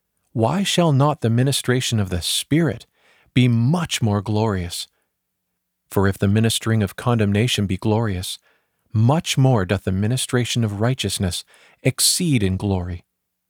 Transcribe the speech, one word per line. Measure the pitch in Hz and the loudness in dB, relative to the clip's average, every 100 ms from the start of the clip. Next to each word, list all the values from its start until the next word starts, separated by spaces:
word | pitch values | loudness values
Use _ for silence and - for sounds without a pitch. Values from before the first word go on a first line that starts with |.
| _ _ _ | _ _ _
why | - 113 175 | -2 0 0
shall | 196 - 170 | 0 0 2
not | 135 147 139 | 4 2 2
the | 113 | 0
ministration | 113 131 131 - 127 - 110 | 2 0 0 0 -2 0 -2
of | 95 | -2
the | 90 | -2
Spirit | - - - 151 160 107 - _ _ _ _ | -4 -6 0 0 0 -2 -10 _ _ _ _
be | - 123 | 2 4
much | 117 120 170 165 - | 4 2 0 -2 -2
more | 110 101 | 0 0
glorious? | 98 104 110 95 87 - - _ _ _ _ _ _ _ _ _ _ | 0 0 0 -2 -4 -10 -14 _ _ _ _ _ _ _ _ _ _
For | - 98 | 0 2
if | 98 | 2
the | 101 | 2
ministering | 104 113 - - 110 | 2 2 0 0 0
of | 101 - | 0 -4
condemnation | 127 120 104 101 120 - 98 | -2 0 2 2 0 0 -2
be | 92 | -2
glorious, | 110 107 113 92 95 - _ _ _ _ _ | 0 0 0 -4 -8 -12 _ _ _ _ _
much | 107 113 156 - - | 0 2 2 0 2
more | 131 120 | 4 4
doth | 90 98 | 2 -2
the | - | -2
ministration | 95 107 131 - 127 120 120 | -2 0 -2 -2 -2 -2 -2
of | 110 101 | -2 0
righteousness | 117 131 101 - 92 - - _ _ _ | -2 -2 -4 -2 -4 -4 -10 _ _ _
exceed | 131 - - - 180 131 | -4 0 0 0 0 2
in | 98 92 | 0 0
glory. | 101 95 87 87 - _ _ _ | -2 -2 -4 -10 -14 _ _ _